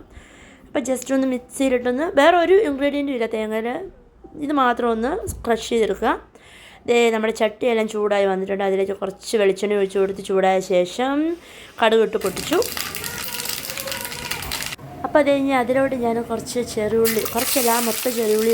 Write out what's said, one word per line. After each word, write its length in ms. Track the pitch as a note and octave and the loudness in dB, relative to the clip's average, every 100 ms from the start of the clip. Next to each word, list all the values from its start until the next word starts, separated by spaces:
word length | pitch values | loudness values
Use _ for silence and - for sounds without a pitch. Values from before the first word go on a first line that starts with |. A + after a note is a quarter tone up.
| - - - - - - - | -10 -20 -20 -20 -20 -20 -6
അപ്പം 160 | D4+ B3+ | -4 -2
just 220 | B3+ - C4+ | -4 0 0
ഒന്ന് 120 | C4 | 0
മിക്സിയിലിട്ടൊന്ന്, 760 | B3 - - C4+ B3 B3 B3 E4+ C#4 | -2 -6 -2 2 2 0 -2 0 4
വേറെ 180 | D4+ F4 | 6 6
ഒരു 120 | E4 G4 D#4 | 6 6 4
ഇൻഗ്രീഡിയൻറ്റും 440 | C4+ C#4+ C#4+ C#4+ B3 | 0 0 0 -2 -2
ഇല്ല 100 | A3+ A3 | -2 -2
തേങ്ങയിൽ, 320 | G#3+ A3 A#3 D4 F#4+ - - - - - C#4+ | -2 -2 -4 -6 -10 -16 -20 -20 -18 -8 -2
ഇത് 80 | D4 | 2
മാത്രം 260 | B3 A#3+ A#3+ A3+ | 2 2 0 0
ഒന്ന് 160 | B3 F#4+ G4 - - | -2 -4 -6 -8 -2
ക്രഷ് 220 | A3+ - | -2 0
ചെയ്തെടുക്കുക. 400 | A#3 G3 F#3 A#3 E4 - - - - - - - | 0 0 0 0 -2 -6 -20 -20 -20 -20 -12 0
ദേ 80 | A#3+ A#3 A3 | 4 4 2
നമ്മുടെ 200 | A3 A3 | -2 0
ചട്ടിയെല്ലാം 460 | A3 A3 B3+ A3 A3 | -2 0 0 2 0
ചൂടായി 340 | G#3+ G#3 G3+ G3 | 0 0 2 2
വന്നിട്ടുണ്ട്. 320 | F#3+ F#3+ G3 G3 | 0 -2 -2 0
അതിലേക്ക് 260 | F#3+ G3 G3 | 0 -2 -4
കുറച്ച് 320 | G3 - - A3+ | -6 -8 -2 2
വെളിച്ചെണ്ണ 360 | F#3+ F#3+ G#3 G#3 | 2 2 0 0
ഒഴിച്ച് 180 | F#3+ G3 | 0 0
കൊടുത്ത് 220 | F#3+ G3 F#3+ | 0 -2 -2
ചൂടായ 260 | F#3+ F#3+ F#3+ F#3 | 2 4 2 2
ശേഷം 440 | F3+ F3+ - C4 C#4+ D#4+ E4+ - - - - | 2 2 0 -2 0 -2 -4 -12 -20 -14 0
കടുക് 220 | A3+ A3+ G#3+ | 2 4 2
ഇട്ട് 120 | G#3 F#3+ | 0 -4
പൊട്ടിച്ചു. 340 | - - E4 - - - - - - - - - - - - - - - - - - - - - - - - C4 | -4 -2 -2 -2 -6 -8 -8 -10 -10 -10 -8 -8 -8 -8 -10 -8 -8 -10 -10 -10 -10 -8 -8 -8 -12 -14 -10 0
അപ്പോൾ 160 | D4+ | 2
അത് 60 | C#4+ | 4
കഴിഞ്ഞ് 220 | C#4 C#4 C4 | 2 2 2
അതിലോട്ട് 360 | A#3 C4 C4+ B3+ | 2 2 0 0
ഞാൻ 120 | A#3 A#3 A3+ | -2 -2 -4
കുറച്ച് 320 | A3+ - B3 A#3+ | -6 -4 -6 -4
ചെറിയുള്ളി, 480 | A3+ G#3+ A3+ A3+ A3 - | -4 0 2 2 0 -2
കുറച്ചല്ല, 400 | A3+ C4 C#4 A#3+ A#3 A#3 | -4 -2 0 2 2 0
മൊത്തം 220 | A3 B3+ A#3 | -2 -4 -2
ചെറിയുള്ളി 340 | G#3+ G#3+ A3+ | 0 2 2